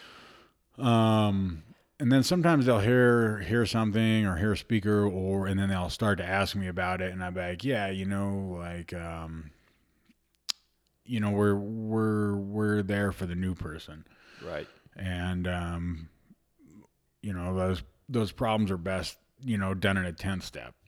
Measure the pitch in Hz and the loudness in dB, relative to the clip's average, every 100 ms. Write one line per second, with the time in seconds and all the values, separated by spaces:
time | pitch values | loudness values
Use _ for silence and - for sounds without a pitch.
0 | - - - - - _ _ - 131 117 | -20 -20 -20 -20 -20 _ _ -4 2 4
1 | 110 110 107 98 95 82 - - _ _ | 6 6 4 2 0 -4 -12 -20 _ _
2 | 123 135 123 180 170 156 127 113 101 123 | 4 4 4 4 4 4 4 4 6 6
3 | 123 120 113 104 90 117 110 113 110 107 | 6 6 4 0 0 0 2 2 0 2
4 | 110 110 104 87 104 101 - 113 101 104 | 4 4 2 2 0 0 0 0 2 2
5 | 101 92 95 98 98 98 98 92 90 - | 2 0 0 0 0 0 0 0 -2 0
6 | 107 92 90 98 95 101 95 87 90 92 | 0 0 0 0 0 -2 -4 -4 -2 -2
7 | - 92 180 - 90 87 127 117 98 95 | -4 -6 -6 -6 -6 -4 -2 -2 -2 -4
8 | 95 98 101 98 95 87 87 87 85 87 | -2 -2 -2 -2 -6 -8 -8 -10 -10 -10
9 | 85 82 82 80 78 _ _ _ _ _ | -8 -8 -10 -12 -14 _ _ _ _ _
10 | _ _ _ _ - - _ _ _ _ | _ _ _ _ -10 -10 _ _ _ _
11 | - 120 104 101 104 101 101 113 110 110 | -6 -2 0 4 4 2 -2 -6 -2 0
12 | 110 107 104 101 98 107 107 104 98 101 | 2 2 0 -2 -4 -2 0 0 0 0
13 | 101 92 92 87 92 87 80 73 - 78 | 0 -2 -6 -2 -2 -4 -8 -10 -14 -18
14 | 78 _ - - 82 78 - - _ - | -20 _ -20 -16 -10 -10 -10 -16 _ -10
15 | 95 90 90 90 90 90 85 85 85 82 | -6 -4 -4 -2 -2 -4 -4 -4 -6 -8
16 | 82 _ _ - _ _ - - - _ | -12 _ _ -20 _ _ -20 -20 -20 _
17 | _ _ 104 92 87 92 92 90 - _ | _ _ -8 -6 -2 0 0 -2 -6 _
18 | - 123 104 - 117 110 104 92 85 95 | -6 -2 -2 -2 0 2 0 0 -2 -4
19 | 90 - _ _ 131 107 95 95 98 95 | -6 -12 _ _ -4 -2 -2 0 2 2
20 | 90 82 98 95 - - 60 _ | -2 -4 -6 -6 -8 -14 -16 _